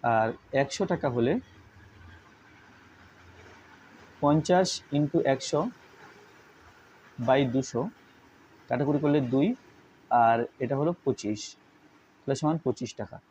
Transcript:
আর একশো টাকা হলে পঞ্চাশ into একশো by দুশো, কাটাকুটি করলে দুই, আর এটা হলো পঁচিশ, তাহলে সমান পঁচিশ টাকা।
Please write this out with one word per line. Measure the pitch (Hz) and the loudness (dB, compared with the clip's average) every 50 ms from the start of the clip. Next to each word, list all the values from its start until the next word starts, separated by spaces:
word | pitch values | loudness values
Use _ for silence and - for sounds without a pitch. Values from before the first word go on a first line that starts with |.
| - | 0
আর | 120 113 113 110 113 - - _ - - 135 135 | 2 2 2 2 0 -4 -8 _ -4 -2 -2 -2
একশো | - - - 196 180 180 | -2 -2 -6 -4 -2 -2
টাকা | - - 143 120 | -2 -2 -4 0
হলে | 120 117 123 170 247 - - - - - - - - - - - - - - - - - - - _ _ - - - - - - - - - - - - - - - - - - - - - - - - - - - - - - - - - - - - | 0 0 0 0 -2 -4 -10 -20 -20 -20 -20 -20 -20 -20 -20 -20 -20 -20 -20 -20 -20 -20 -20 -20 _ _ -20 -20 -20 -20 -20 -20 -20 -20 -20 -20 -20 -20 -20 -20 -20 -20 -20 -20 -20 -20 -20 -20 -20 -20 -20 -20 -20 -20 -20 -20 -20 -20 -20 -8 0 2
পঞ্চাশ | 143 147 156 156 - 180 180 190 180 - - - - - | 2 4 2 4 4 4 4 4 2 -2 -10 -10 -4 0
into | 143 151 147 - 170 - 139 135 | 0 0 2 0 0 2 2 0
একশো | 131 - - - 147 165 247 - - - - - - - - - - - - - - - - - - - - - - - - - - _ - - - 120 | 0 -2 -2 -2 -2 -2 -2 -6 -12 -20 -20 -20 -20 -20 -20 -20 -20 -20 -20 -20 -20 -20 -20 -20 -20 -20 -20 -20 -20 -20 -20 -20 -20 _ -20 -12 -6 0
by | 123 131 139 143 127 117 | 2 4 4 4 2 0
দুশো, | 135 131 - - 117 139 214 - _ - _ _ _ _ _ _ _ - _ - - - - | -2 -4 -2 -4 -4 -4 -4 -8 _ -20 _ _ _ _ _ _ _ -20 _ -20 -20 -8 -6
কাটাকুটি | 120 123 143 139 147 147 147 | -4 -2 0 0 0 0 2
করলে | 147 147 151 135 120 123 | 2 2 2 2 2 2
দুই, | 135 143 202 254 - - - - - _ _ _ _ _ _ | 2 2 2 0 -4 -8 -20 -20 -20 _ _ _ _ _ _
আর | 120 120 117 113 117 113 117 - _ _ 135 | 2 4 6 6 4 2 0 -4 _ _ -6
এটা | 120 135 135 | -4 -2 -2
হলো | 143 165 175 _ _ | 0 -2 -2 _ _
পঁচিশ, | 139 120 - - 104 107 107 - - - _ _ _ _ _ _ _ _ _ _ _ _ _ | -4 -4 -2 -4 -6 -6 -6 -8 -16 -16 _ _ _ _ _ _ _ _ _ _ _ _ _
তাহলে | _ - 139 131 | _ -4 -4 -2
সমান | - 151 160 165 - | 0 -2 -2 0 -2
পঁচিশ | 131 123 - 127 113 - - | -4 -4 -4 -6 -10 -8 -10
টাকা। | 107 - - - _ _ | -12 -12 -12 -20 _ _